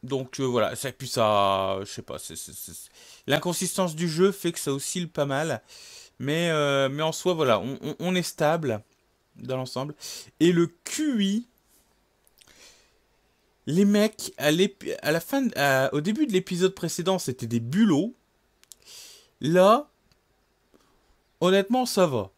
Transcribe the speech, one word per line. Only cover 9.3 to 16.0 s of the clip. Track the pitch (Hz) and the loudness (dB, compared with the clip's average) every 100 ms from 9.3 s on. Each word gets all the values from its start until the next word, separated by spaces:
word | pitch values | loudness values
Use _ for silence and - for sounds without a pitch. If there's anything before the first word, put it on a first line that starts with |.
| - | -18
dans | 120 131 | -8 -6
l'ensemble. | 127 123 143 147 - - - _ | -6 -8 -8 -10 -14 -16 -18 _
Et | 165 | 4
le | 175 170 _ | 4 2 _
Q | - - 302 240 | -10 -4 -2 0
I, | 196 208 240 _ _ _ _ _ _ _ _ _ _ _ - _ _ _ _ _ _ _ _ _ - | 0 0 -6 _ _ _ _ _ _ _ _ _ _ _ -20 _ _ _ _ _ _ _ _ _ -4
les | 160 | 2
mecs, | 202 208 214 - - - | 4 4 2 0 -14 -2
à | 143 | 0
l'ép-, | 160 196 - - - | 4 2 0 -10 -6
à | - | -2
la | 160 | -2
fin | - 277 | 0 -2
de, | 254 - | 0 0
à, | 143 131 135 | 2 4 2
au | 147 | 0